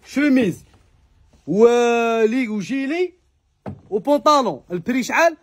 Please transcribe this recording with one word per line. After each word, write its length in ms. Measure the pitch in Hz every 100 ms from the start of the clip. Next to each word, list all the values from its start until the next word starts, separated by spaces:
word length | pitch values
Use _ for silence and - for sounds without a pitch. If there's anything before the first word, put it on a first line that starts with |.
| -
شوميز 600 | 254 294 262 220 151 _ _ _ _ _ _ _ _ -
ولي 1000 | 175 233 240 240 233 233 226 220 247 247
وجيلي 680 | 214 185 269 269 330 359 _ _ _ _ _ - - _
وبونطالون. 720 | 208 190 285 285 294 240 135 _
البري 320 | 180 170 262
شحال؟ 340 | 247 254 330 320